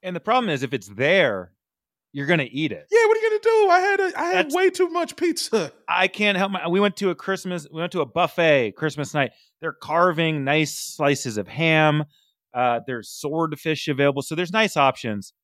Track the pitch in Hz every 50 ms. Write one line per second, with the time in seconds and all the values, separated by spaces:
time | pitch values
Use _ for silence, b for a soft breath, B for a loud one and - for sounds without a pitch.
0 | - 185 185 170 _ - 226 262 247 208 156 131 127 127 127 123 98 104 104 98
1 | 127 147 180 196 170 131 104 95 90 90 _ _ _ _ _ _ _ _ _ _
2 | _ _ _ 139 143 139 175 165 139 117 104 135 160 147 107 - - _ 403 453
3 | 453 415 453 440 440 453 427 427 440 453 453 440 427 392 349 370 370 403 403 392
4 | 392 370 - - 294 339 370 370 370 294 269 359 370 381 359 - 370 349 330 349
5 | 339 - - - 330 349 311 - - - - 220 170 139 - _ _ - 165 180
6 | 185 190 190 - 208 208 202 180 196 196 196 - - 170 175 190 202 208 - -
7 | 202 190 170 - - - 190 185 - 185 180 175 147 156 147 160 165 175 - 185
8 | 147 123 - 165 175 160 - - 170 160 151 139 120 107 98 - 151 156 143 147
9 | 143 131 - 151 139 120 b b b b b _ - 165 147 _ - - 165 165
10 | 175 185 165 151 165 160 156 151 139 135 143 156 156 139 - - - - - -
11 | 151 143 143 131 - 131 110 107 101 - 107 123 165 165 160 156 156 151 147 151
12 | 151 151 _ _ _ _ _ _ _ _ _ 123 123 123 120 117 104 - 127 117
13 | 104 - - - - 147 147 160 165 160 151 139 - 160 156 143 - - 147 131
14 | 143 143 139 135 139 - 165 156 180 165 180 220 220 196 - 156 143 135 127 -
15 | - 120 107 104 98 - _ _